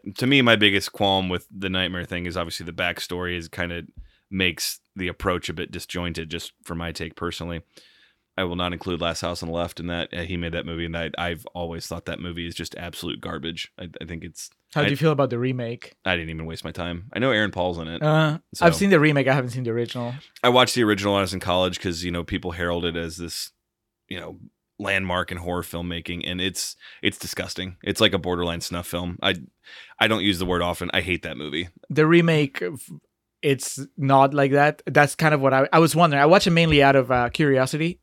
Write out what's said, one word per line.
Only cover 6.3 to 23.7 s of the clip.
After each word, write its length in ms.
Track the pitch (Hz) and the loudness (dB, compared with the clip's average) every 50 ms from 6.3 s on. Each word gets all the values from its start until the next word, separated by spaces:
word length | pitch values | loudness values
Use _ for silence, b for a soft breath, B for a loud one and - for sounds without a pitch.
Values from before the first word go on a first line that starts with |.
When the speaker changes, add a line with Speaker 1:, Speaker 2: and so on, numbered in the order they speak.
| 80 82 - - - _ - | -8 -10 -10 -12 -16 _ -12
Speaker 1:
for 120 | - 90 | -10 -8
my 160 | 82 85 85 | -6 -6 -8
take 240 | 80 - 82 76 76 | -8 -8 -10 -10 -10
personally. 460 | - 85 87 85 - 82 85 85 82 - b b b b b b b b b b b b _ _ - | -8 -8 -8 -6 -8 -8 -8 -8 -10 -12 b b b b b b b b b b b b _ _ -4
I 60 | 95 | -4
will 140 | 87 87 87 | -2 -2 -2
not 160 | 90 90 87 | -2 -2 -4
include 260 | 82 - 95 87 82 | -4 -4 -4 -4 -2
Last 220 | 85 82 80 - | -2 -2 -2 -4
House 200 | - 85 87 87 | -4 -6 -6 -6
on 60 | - 82 | -6 -6
the 80 | 82 | -4
Left 240 | 85 87 85 - - | -4 -4 -4 -6 -8
in 80 | 82 85 | -8 -6
that. 260 | 85 85 85 - - | -4 -4 -6 -6 -6
Uh, 100 | 87 85 | -8 -8
he 120 | 82 92 | -6 -6
made 160 | 87 85 82 82 | -4 -4 -4 -6
that 120 | 85 - | -6 -6
movie, 180 | - 82 82 85 | -6 -6 -6 -6
and 120 | 82 82 85 | -6 -4 -6
I, 120 | 82 80 - - | -6 -6 -6 -6
I've 280 | 87 87 85 78 - - - | -6 -4 -6 -8 -10 -12 -10
always 340 | 87 87 82 82 82 - - | -8 -8 -8 -8 -10 -10 -10
thought 160 | 82 87 - | -10 -10 -8
that 140 | - 82 - | -8 -10 -8
movie 260 | 85 87 85 85 85 | -8 -8 -8 -8 -8
is 80 | 85 82 | -8 -8
just 200 | - 85 - - | -10 -10 -10 -10
absolute 460 | - 85 85 78 - - 85 - - | -12 -12 -12 -10 -10 -8 -8 -8 -8
garbage. 500 | - - 82 78 69 82 85 82 - - _ - | -8 -10 -8 -8 -8 -8 -8 -10 -12 -12 _ -16
I, 80 | 98 87 78 - | -16 -16 -14 -14
I 20 | 80 | -12
think 200 | 80 87 82 82 | -12 -10 -12 -12
it's 240 | 87 76 - - - _ _ _ _ - | -14 -14 -16 -18 -18 _ _ _ _ -4
Speaker 2:
How 80 | 147 | -2
do 60 | 151 104 | 0 0
Speaker 1:
I 20 | |
Speaker 2:
you 80 | 143 135 | 0 0
feel 160 | 151 160 151 | 0 2 2
about 160 | 139 139 120 | 2 0 0
the 100 | 120 117 | -2 -2
remake? 540 | 123 131 131 127 120 117 120 123 - - - _ - | -2 -2 -2 -4 -6 -8 -8 -10 -14 -18 -18 _ -4
Speaker 1:
I 120 | 92 90 87 | -2 -2 -2
didn't 140 | 82 80 | -2 -4
even 140 | 82 80 80 | -6 -8 -8
waste 200 | 80 82 - - | -8 -10 -10 -10
my 80 | 80 82 | -10 -8
time. 320 | - 85 87 85 87 92 - - | -6 -6 -6 -6 -8 -10 -8 -4
I 60 | 98 | -2
know 120 | 120 135 | 0 2
Aaron 200 | 120 107 107 98 | 2 2 2 0
Paul's 260 | 90 92 87 90 87 85 | 0 -2 -2 -2 -2 -4
in 100 | 82 80 | -8 -8
it. 140 | 82 - | -6 -2
Speaker 2:
Uh, 380 | 151 151 156 156 160 151 151 165 - _ - | 0 2 4 4 2 2 0 -4 -8 _ -2
Speaker 1:
So 120 | - 180 | 4 4
Speaker 2:
I've 100 | 170 165 | 4 4
seen 140 | - 196 202 | 4 4 6
the 100 | 190 160 | 6 6
remake. 280 | 147 156 147 143 131 131 | 6 6 4 4 4 2
I 40 | 135 | 2
haven't 180 | 143 127 123 | 2 0 -2
seen 120 | 117 131 127 | -4 -4 -4
the 60 | 117 | -2
original. 440 | 113 120 120 113 - 123 120 120 123 143 - - - - - | -2 -2 -4 -4 -6 -6 -8 -8 -8 -12 -14 -20 -6 0 4
Speaker 1:
I 60 | 123 | 6
watched 260 | 123 123 127 123 - | 6 6 6 6 4
the 80 | 123 117 | 4 4
original 300 | 107 107 95 98 101 101 | 4 4 4 2 2 2
when 60 | 98 | 2
I 20 | |
was 120 | 98 92 98 | 2 0 -2
in 60 | 92 | -4
college 400 | - 92 87 90 92 92 90 - | -2 0 2 2 2 2 0 -2
'cause, 240 | - 98 87 82 90 | -4 -4 -4 -4 -4
you 80 | 87 | -4
know, 140 | 85 87 82 | -4 -4 -4
people 260 | - 101 87 87 90 | -4 -6 -6 -4 -6
herald 320 | 85 87 87 87 87 87 85 | -6 -4 -2 -2 -2 -2 -2
it 140 | 87 82 85 | -2 -2 -4
as 180 | 85 82 80 | -6 -6 -8
this, 360 | 85 85 82 - - - - _ _ _ _ | -10 -10 -10 -8 -10 -10 -12 _ _ _ _